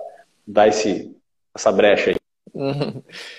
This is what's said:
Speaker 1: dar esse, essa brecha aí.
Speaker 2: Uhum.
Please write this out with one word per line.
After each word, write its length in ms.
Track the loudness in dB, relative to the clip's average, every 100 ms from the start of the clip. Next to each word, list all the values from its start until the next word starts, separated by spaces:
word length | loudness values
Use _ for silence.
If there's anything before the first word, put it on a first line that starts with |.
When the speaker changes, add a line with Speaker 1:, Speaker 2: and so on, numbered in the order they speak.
| -12 -18 _ _ -4
Speaker 1:
dar 200 | 2 4
esse, 460 | 2 -2 -4 -8 -20 _ _ _
essa 160 | -2 0
brecha 400 | 4 4 4 2
aí. 60 | -2 _ _ _
Speaker 2:
Uhum. 480 | -8 -6 -4 -6 -8 _ -20 -20